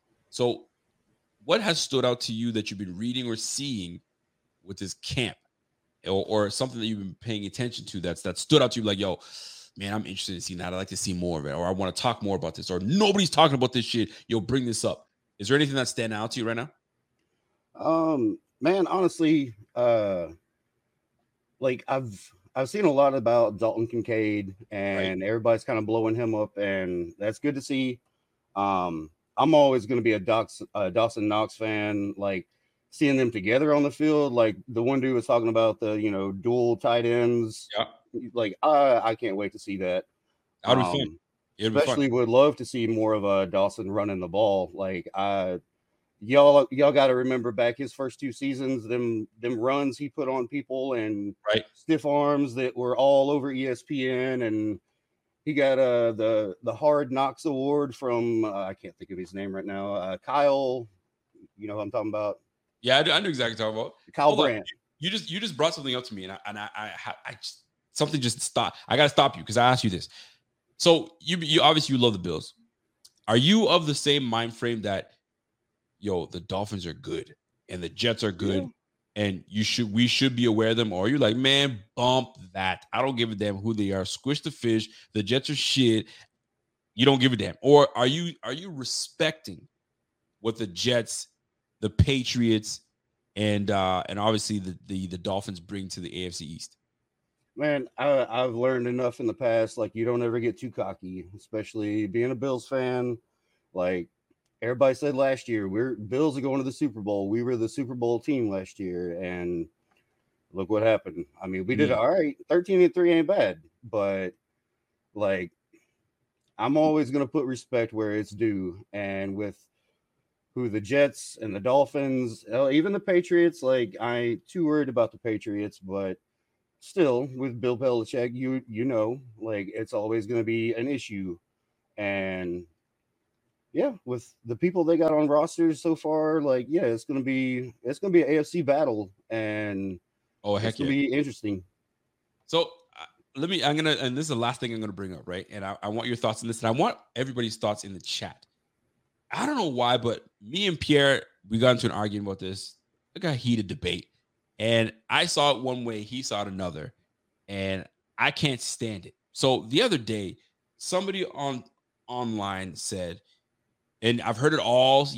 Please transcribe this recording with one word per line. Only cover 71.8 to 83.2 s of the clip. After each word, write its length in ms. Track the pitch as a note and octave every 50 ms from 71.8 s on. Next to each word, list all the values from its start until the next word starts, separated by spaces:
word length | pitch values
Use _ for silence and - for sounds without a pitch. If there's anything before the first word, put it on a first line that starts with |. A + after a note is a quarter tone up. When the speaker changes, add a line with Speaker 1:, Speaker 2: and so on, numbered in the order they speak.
| D3 - C3+
Speaker 1:
you 60 | B2+
love 120 | A#2+ A#2+ G#2
the 60 | F#2
Bills. 340 | F2 F2 D#2+ D#2+ - - - _ _ _ _ _ _ _ _ _ - - _ _ _ -
Are 100 | A2+ A#2+
you 300 | C3 E3+ G#3 A3+ G#3+ C#3
of 200 | E3 F3+ D#3+ D3+
the 80 | C#3+
same 280 | - - D3 C#3+ D3 C3+
mind 320 | A#2+ A2+ A2+ A#2 A#2 A2+
frame 260 | - B2 A#2+ A#2+ A2
that, 320 | G2+ G#2+ G2 F#2 - - _ _ _ _ _ _ _ _ _ _ _ _ _ _ _ _ _ _
yo, 260 | G2+ G#2 F#2 F2+ D#2
the 160 | - - F2
Dolphins 440 | F2+ - F#2+ F#2+ G#2 G#2 G#2+ F#2+ F2
are 80 | E2+ D#2
good 400 | B1+ C2+ D#2 E2+ D#2+ - - - _ _ _ _ _ _ -
and 120 | - F2+
the 80 | F2 E2
Jets 340 | - - A2 A#2 A2+ A2 A#2
are 80 | G#2+
good 320 | F#2 E2 G2 G2 F#2+ F#2+ F2+
Speaker 2:
Yeah. 600 | - - _ _ _ _ _ _ _ - G#2 G#2
Speaker 1:
and 200 | G#2 F#2+ F2 - -
you 160 | F#2 G#2+ A2
should, 280 | - - - A#2+ G#2
we 140 | G2+ A2+ B2
should 300 | A#2+ - - C#3 C3+ B2
be 100 | A#2 B2
aware 260 | A#2 G#2+ A2 A2 A2+
of 60 | A2+ A#2
them? 160 | A#2 G#2+ F2+
Or 120 | F2+ F#2+
are 20 | A2+
you 100 | C#3 D3
like, 200 | C3 G#2+ A2+ B2
"Man, 420 | C3 C3+ C#3 C#3 C#3+ C#3 B2 G2+ F#2+ _ _
bump 400 | - B2 B2+ B2+ C3 B2 - - - F#2+ F2+ F2+
that. 320 | F#2+ F#2+ F#2 F2+ - - - -
I 80 | A2
don't 140 | B2+ C#3 C3
give 160 | A#2